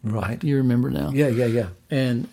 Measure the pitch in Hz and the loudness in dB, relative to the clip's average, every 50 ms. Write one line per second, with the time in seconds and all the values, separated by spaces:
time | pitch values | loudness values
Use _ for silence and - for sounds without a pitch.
0 | - 110 107 110 101 98 117 - - 151 143 135 131 127 120 120 123 135 127 - | -4 -4 -4 -2 -2 -4 -6 -4 -2 0 2 2 4 4 4 2 2 0 -2 -4
1 | - 151 139 139 147 139 120 113 127 117 113 120 113 90 90 - _ _ 156 135 | -4 -2 0 2 2 2 2 2 2 2 2 0 -2 -2 -6 -16 _ _ -2 0
2 | 131 127 123 117 123 - | 0 0 0 -2 -4 -6